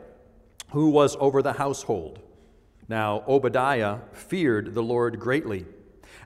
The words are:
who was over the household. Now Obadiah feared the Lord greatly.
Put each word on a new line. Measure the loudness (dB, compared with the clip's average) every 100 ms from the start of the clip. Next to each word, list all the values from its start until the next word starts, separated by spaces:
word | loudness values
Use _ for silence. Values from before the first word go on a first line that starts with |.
| -20 -20 -20 -20 _ _ -6
who | 0 4
was | 6 4 4
over | 2 2
the | 0
household. | -2 -4 -4 -4 -4 -6 -16 -20 -20 -20 _ _ _ -8
Now | -2 -2 -2 2
Obadiah | 2 4 0 0 0 0 -4 -10
feared | -20 -8 0 2 2 -2 -4
the |
Lord | -2 0 -2 -2
greatly. | -2 -2 -2 -8 -10 -20 -20 -20 -20 -20